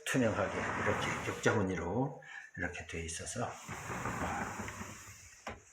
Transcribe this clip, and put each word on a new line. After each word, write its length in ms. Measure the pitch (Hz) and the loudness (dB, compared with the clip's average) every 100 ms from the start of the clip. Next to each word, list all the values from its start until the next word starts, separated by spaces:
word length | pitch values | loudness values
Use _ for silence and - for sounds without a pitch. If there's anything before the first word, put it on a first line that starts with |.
| - | 2
투명하게 520 | 135 113 101 90 - | 4 6 4 2 2
이렇게 720 | - - 98 - - - - | 0 2 2 2 2 0 -2
격자무늬로 920 | - 120 110 92 87 87 110 147 - - - - 90 | 4 6 6 4 2 2 2 2 -2 -12 -14 -10 -4
이렇게 300 | 85 - - | -4 -4 -6
돼 180 | 85 80 | -4 -4
있어서, 400 | 82 87 117 117 | -4 -4 -2 -2
아, 1000 | - - - - - - - - - - - - - - - - - - - - - - | -4 -8 -8 -6 -4 -2 0 0 0 -2 -4 -6 -6 -8 -10 -12 -14 -16 -12 -10 -10 -2